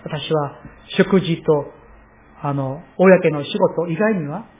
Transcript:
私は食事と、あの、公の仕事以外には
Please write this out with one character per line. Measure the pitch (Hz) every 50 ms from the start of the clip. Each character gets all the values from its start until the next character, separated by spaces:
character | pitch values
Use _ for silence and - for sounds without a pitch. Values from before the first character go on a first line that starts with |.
| -
私 | 170 160 147 131 -
は | 160 151 143 143 - - - - - - - - -
食 | - 185 - 196 190
事 | - 160 165 151
と、 | - - 156 143 139 - - - - - - - - _ - _ _ _ - -
あ | - 143
の、 | 143 139 135 131 135 160 - - _
公 | - 180 196 185 175 - 160
の | 156 147 139
仕 | - - 202
事 | 185 170 - - 165 175
以 | 160
外 | - 214 220 214
に | 185 151
は | 143 151 202 233 - _